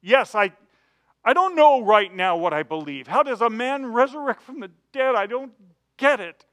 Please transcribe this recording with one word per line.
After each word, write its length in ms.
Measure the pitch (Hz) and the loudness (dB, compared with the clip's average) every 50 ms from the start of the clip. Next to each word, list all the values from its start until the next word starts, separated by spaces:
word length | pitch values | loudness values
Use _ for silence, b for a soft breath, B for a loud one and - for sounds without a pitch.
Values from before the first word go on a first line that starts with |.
Yes, 360 | _ 180 233 269 226 - - | _ 2 2 2 2 0 0
I, 160 | 214 202 196 - _ _ _ _ _ _ _ _ _ _ _ _ _ _ | -2 -2 -2 -2 _ _ _ _ _ _ _ _ _ _ _ _ _ _
I 80 | 220 262 | 0 2
don't 240 | 339 370 381 359 | 2 2 0 4
know 260 | 320 302 302 285 262 226 | 6 6 6 6 4 2
right 320 | 196 214 208 202 190 185 | 4 4 4 4 0 -4
now 220 | 185 185 185 175 | -4 -2 -2 0
what 160 | 165 170 175 151 | 0 -2 -2 -2
I 100 | 151 156 | -2 -4
believe. 460 | 120 160 160 151 143 143 139 127 123 | -6 -8 -10 -8 -10 -12 -12 -12 -4
How 160 | 165 247 294 | -2 -2 0
does 160 | 277 254 202 | 0 -2 -2
a 100 | 233 233 | -2 -2
man 420 | 220 220 247 254 277 285 269 247 226 | -2 -2 -6 -6 -6 -6 -8 -6 0
resurrect 500 | 240 262 269 254 302 285 277 220 - _ | 0 0 0 0 -10 -8 -8 -8 -8 _
from 180 | - 262 311 | -20 -18 -16
the 100 | 202 185 170 _ _ _ _ | -16 -18 _ _ _ _ _
dead? 240 | 277 262 262 254 | -4 -2 0 0
I 100 | 220 196 | 0 -2
don't 240 | 202 233 254 269 262 220 _ 196 180 170 _ _ _ _ | -4 -6 -10 -10 -12 _ _ _ _ _ _ _ _ _
get 240 | _ 269 277 294 240 | _ 0 0 0 0
it. 240 | 196 170 160 _ _ _ | -4 -12 -16 _ _ _